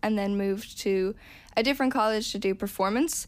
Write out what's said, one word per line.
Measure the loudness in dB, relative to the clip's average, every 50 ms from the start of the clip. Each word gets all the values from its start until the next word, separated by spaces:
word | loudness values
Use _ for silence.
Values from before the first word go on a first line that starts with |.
and | -2 0 0
then | 0 0 0 0
moved | 0 0 0 -2 -2 -6 -10 -12 -4
to | -2 0 2 2 0 -2 -4 -6 -14 -20 -20 -20 -20 -4 -2
a | 0
different | 2 2 2 2 0 2 2
college | 2 2 2 2 0 -2 -4
to | -4 -2
do | -2 -2 -2
performance. | -2 -4 -6 -2 0 0 2 2 2 0 0 -2 -4 -6